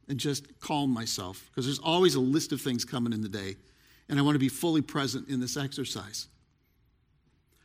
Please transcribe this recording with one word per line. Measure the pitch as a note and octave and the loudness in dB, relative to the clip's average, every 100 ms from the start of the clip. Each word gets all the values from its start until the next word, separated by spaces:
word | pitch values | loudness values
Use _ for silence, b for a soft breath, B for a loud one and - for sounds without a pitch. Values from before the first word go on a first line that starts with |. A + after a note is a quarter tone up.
| - | -8
and | C3+ | -4
just | D3+ C#3 - - | -2 -4 -8 -14
calm | - D3+ C#3 | -4 0 2
myself, | A#2 A2+ - F#2 F#2+ - | 0 -2 -6 -6 -10 -10
'cause | - | -4
there's | B2+ C#3 | -4 -2
always | D#3+ F3 F#3 | 2 6 6
a | C#3 | 6
list | B2+ D#3 - | 2 2 0
of | C#3 | -2
things | C3+ A#2+ | -2 -2
coming | - B2 A#2+ | -2 -2 -2
in | A2 | -2
the | G#2 | -4
day, | G2+ F#2+ F#2+ b b b b b | -4 -6 -10 b b b b b
and | C#3+ | 4
I | |
wanna | C#3+ D3 | 4 4
be | C3 | 2
fully | - E3+ D#3+ | 0 2 2
present | - D3+ C3+ B2 - | 2 -2 -2 -4 -4
in | C3 | -4
this | B2 D3 | -2 -4
exercise. | C3+ C#3+ A#2+ A2 G2 A2 - _ _ _ _ _ _ _ _ _ _ _ _ _ | -4 -6 -6 -6 -8 -12 -12 _ _ _ _ _ _ _ _ _ _ _ _ _